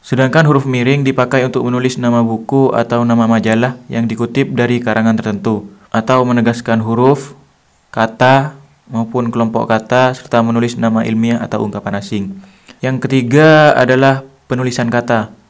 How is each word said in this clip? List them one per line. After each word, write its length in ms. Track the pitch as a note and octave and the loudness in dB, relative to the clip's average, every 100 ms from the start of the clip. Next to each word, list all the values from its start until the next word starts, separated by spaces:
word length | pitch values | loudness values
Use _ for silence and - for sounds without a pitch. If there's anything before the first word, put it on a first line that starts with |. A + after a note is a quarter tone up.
Sedangkan 440 | - B2+ C3 D#3 D3+ | -2 0 2 4 4
huruf 160 | C#3 | 2
miring 400 | C3+ B2+ A#2+ C#3+ | 0 -2 0 0
dipakai 400 | C3+ C3 B2 C3 | 0 0 0 0
untuk 200 | B2+ C3 A#2+ | 0 -2 -2
menulis 320 | B2 B2+ B2+ | -2 -2 -2
nama 240 | B2 A#2+ | 0 2
buku 480 | A2+ A2 A2+ C3+ C3 | 0 -2 -2 2 2
atau 320 | A2+ A#2 A#2+ | 0 -2 -2
nama 240 | A#2 A#2 A2+ | 2 2 2
majalah 480 | A2+ A2 A2 B2+ B2+ - | 2 2 0 0 -4 -8
yang 200 | A#2+ A#2 | -6 -4
dikutip 480 | A2 - C3+ C#3 C3 | -4 -4 -2 -2 -2
dari 240 | A#2+ B2 | 0 -2
karangan 320 | A#2+ A2 A2+ | -2 0 0
tertentu, 560 | A2 G#2+ G2+ A2+ G#2+ - - _ | 0 -2 -4 -2 -4 -6 -20 _
atau 320 | A2+ A2 C3 | -4 0 0
menegaskan 560 | B2 A#2+ A2+ A#2 - A2+ | 2 2 0 -2 -2 -2
huruf, 560 | A2 A#2 C3 C#3+ - - _ _ _ _ _ | 0 2 2 2 -4 -18 _ _ _ _ _
kata, 640 | A2+ A2+ A2+ B2+ C3+ D3 - _ _ _ | -4 -4 2 4 4 0 -10 _ _ _
maupun 400 | A2+ A2+ B2 A#2 | -6 -4 -4 -2
kelompok 400 | A#2 A2+ A2+ A2+ | -2 -2 -2 0
kata, 480 | A2 A2+ B2 B2+ B2+ | -2 0 2 2 -2
serta 240 | - A#2+ | -2 0
menulis 400 | A2+ A#2 A#2 A#2 | 2 0 -2 -2
nama 240 | A2+ A2 | -2 0
ilmiah 320 | A2+ A2 A#2 A#2 | -2 0 0 -2
atau 160 | A2 G#2+ | -4 -4
ungkapan 400 | G#2+ G2+ G2+ G2+ | -4 -6 -6 -8
asing. 320 | G2+ G#2 G2 G2 - _ - - | -6 -6 -6 -12 -20 _ -20 -8
Yang 240 | B2+ B2+ | -6 -4
ketiga 720 | C3 C3+ A#2+ C#3+ D#3 D#3 D3+ B2+ | 0 0 2 4 6 6 4 4
adalah 480 | B2 B2+ C3+ C3+ - _ _ | 2 4 2 0 -6 _ _
penulisan 400 | B2+ B2+ B2 A#2 | -4 -2 -2 -2
kata. 400 | A#2+ A#2+ A#2 G#2+ - | -2 0 -2 -2 -12